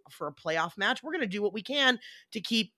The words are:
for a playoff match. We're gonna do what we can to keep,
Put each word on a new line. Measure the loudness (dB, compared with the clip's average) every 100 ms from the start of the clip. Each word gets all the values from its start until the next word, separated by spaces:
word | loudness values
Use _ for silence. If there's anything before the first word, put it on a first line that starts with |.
| -12
for | -10 -10
a |
playoff | -6 -2 0 0 0
match. | 0 0
We're | -4
gonna | -4 -2
do | 0
what | -2
we | -2
can | -2 2 4 4 -2 -20 -12
to | -8
keep, | 0 0 0